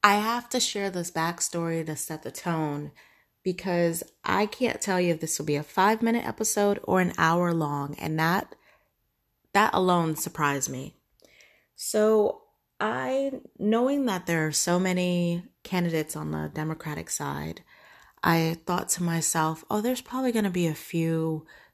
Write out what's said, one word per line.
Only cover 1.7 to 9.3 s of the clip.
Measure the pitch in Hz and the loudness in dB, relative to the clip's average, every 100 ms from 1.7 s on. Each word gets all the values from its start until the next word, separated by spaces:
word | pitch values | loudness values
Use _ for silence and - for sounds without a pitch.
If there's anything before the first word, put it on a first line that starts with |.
| 165 | -2
to | 160 151 | -4 -6
set | - 156 | -8 -8
the | - | -10
tone | - 180 160 156 143 147 - - _ _ _ | -8 -4 -2 -2 -4 -8 -14 -20 _ _ _
because | - 180 196 175 175 170 - _ | -6 -4 -2 2 2 0 -10 _
I | - 190 208 | -2 0 0
can't | - 247 - | 0 -4 -2
tell | - 185 | -2 0
you | 180 | 2
if | 160 | 0
this | 160 - | -2 -4
will | 156 | -2
be | 147 | -2
a | |
five-minute | 147 - 190 220 226 233 | -2 2 2 4 2 0
episode | - 214 214 - 202 202 | -2 -4 -2 2 2 2
or | - 185 | 2 2
an | 180 - | 2 2
hour | 165 170 175 | 2 4 2
long, | 165 147 143 143 147 | 2 0 -2 -4 -6
and | - 160 | -4 0
that, | 160 185 - - _ _ _ _ _ _ _ | 2 2 -2 -12 _ _ _ _ _ _ _